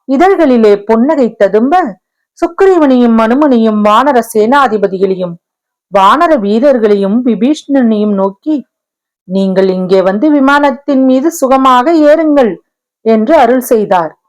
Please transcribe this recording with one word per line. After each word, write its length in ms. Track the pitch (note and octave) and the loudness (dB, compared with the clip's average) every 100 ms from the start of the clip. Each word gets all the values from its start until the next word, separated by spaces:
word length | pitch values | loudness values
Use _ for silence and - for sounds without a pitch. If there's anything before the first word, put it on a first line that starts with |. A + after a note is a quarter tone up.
| - | -6
இதழ்களிலே 720 | C4+ F4+ F#4 D4+ B3 G#3+ G3+ | 0 0 2 2 2 2 2
புன்னகை 500 | G3+ A3+ C4 D4+ A3+ | 0 0 0 0 -2
ததும்ப, 680 | - G3 G#3 B3 F4+ D4+ F#3 _ _ _ | -2 -2 0 0 0 -2 -8 _ _ _
சுக்ரீவனையும் 840 | _ E4+ E4+ F#4+ F4+ C#4+ B3+ A#3+ A3+ | _ -6 0 2 2 2 2 2 2
அனுமனையும் 680 | A3 B3+ D4+ A#3+ A3+ G#3+ | 0 0 0 2 0 0
வானர 360 | G#3 G#3+ C4+ B3 - | 0 2 2 0 -2
சேனாதிபதிகளையும் 1000 | A3 A3 C#4 C4 G#3+ G3 F#3 G3 F#3 F3+ E3+ _ _ _ _ _ G3 | -2 0 0 0 -2 -4 -2 -4 -4 -8 -12 _ _ _ _ _ 0
வானர 400 | F#3+ C4 E4+ D4 | 2 2 0 0
வீரர்களையும் 840 | G3+ A3 D4 C4+ G#3+ G#3 G3 A3+ | -2 0 0 2 0 0 -2 -2
விபீஷ்ணனையும் 920 | B3+ G#3 A#3+ D4+ - C#4 A#3 G#3+ G#3 | -2 -2 -2 -4 -4 -2 0 0 -2
நோக்கி, 520 | G3 G3 G3 D4+ D4 - _ _ _ _ _ | -2 -4 -6 -6 -6 -8 _ _ _ _ _
"நீங்கள் 440 | - F#3+ F#3+ F#3 F#3+ | -8 -4 -2 0 -2
இங்கே 340 | F#3 F#3 F#3+ | -2 -2 0
வந்து 280 | F#3 G3+ D#4 | 0 0 0
விமானத்தின் 720 | D4 C4+ C#4+ D4 B3 - C4+ | 0 2 0 0 -4 -4 0
மீது 260 | C4 C4 D#4 | 0 0 -2
சுகமாக 640 | D#4+ C4 C4+ C4+ B3 C4 | -2 -2 0 2 2 2
ஏறுங்கள்" 600 | E4+ D4 D#4 D#4 C#4+ A#3 E3 _ _ _ _ | 2 2 2 2 0 0 -4 _ _ _ _
என்று 360 | A3 A3 A3 D#4+ | -2 -2 2 2
அருள் 240 | A#3 B3+ | 2 0
செய்தார். 600 | B3 A3+ G#3 F#3 D#3+ - | 0 -2 0 -2 -2 -10